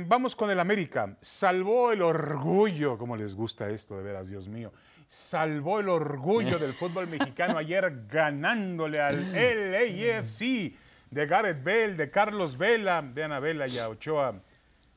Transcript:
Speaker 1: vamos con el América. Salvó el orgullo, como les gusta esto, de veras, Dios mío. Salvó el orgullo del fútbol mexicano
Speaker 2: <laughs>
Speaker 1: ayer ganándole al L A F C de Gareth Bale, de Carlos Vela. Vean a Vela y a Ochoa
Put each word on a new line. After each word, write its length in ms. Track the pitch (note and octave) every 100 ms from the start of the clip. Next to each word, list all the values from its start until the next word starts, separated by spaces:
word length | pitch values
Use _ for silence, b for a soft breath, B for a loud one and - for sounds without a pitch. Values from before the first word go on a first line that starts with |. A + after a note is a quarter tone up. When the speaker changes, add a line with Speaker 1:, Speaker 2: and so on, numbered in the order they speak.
| F3
Speaker 1:
vamos 300 | A#3+ B3+ -
con 140 | G#3
el 100 | F#3+
América. 560 | F3 G#3 D#3+ C3 G#2 G2
Salvó 680 | - - G3 F#3 F#3 A#3+ A#3+
el 100 | G#3+
orgullo, 960 | E3+ D#3+ D3+ D3 D3 F#3 G#3+ D#3+ D3 A2+
como 180 | A#2+ A2+
les 180 | G#2+
gusta 360 | F#2+ A2+ - G#2
esto, 260 | G#2+ - G2
de 60 |
veras, 260 | G2 G2 F#2+
Dios 180 | G2 F#2+
mío. 220 | A2 A2 b b b -
Salvó 720 | - - F3 D#3+ D3+ C#3+ G#3
el 80 | G3
orgullo 720 | F3 D3 C#3+ C#3 A3+ F#3+ E3+
del 160 | D3
fútbol 320 | B2 F3+ F3 F3
mexicano 500 | D#3 C3+ B2 F3+ E3
Speaker 2:
<laughs> 20 |
Speaker 1:
ayer 460 | D#3 F#3 F#3 C3+ G#2
ganándole 920 | D3+ D3+ C#3+ E3 A3+ G3 E3+ D#3 D3+
al 340 | C#3+ D3 F3+
L 420 | F#3 B3 A3+ G3+ F#3+
A 420 | A#3+ F#3 A#3 A3
F 100 | A2+
C 440 | - A#3 B3+ E3 B B B _
de 160 | C#3 D3
Gareth 380 | E3+ G#3+ D#3
Bale, 300 | C3+ A3 A3
de 160 | F3 D3
Carlos 480 | G3 G#3+ G#3 E3+ B2+
Vela. 420 | F#3+ A#3 G3 E3+
Vean 300 | C#3+ A#2+ D#3
a 80 | C#3+
Vela 260 | C#3+ D#3+ C3
y 120 | B2
a 100 | A2+
Ochoa 460 | A2 D3+ D3+ C3+ G2 b b b b b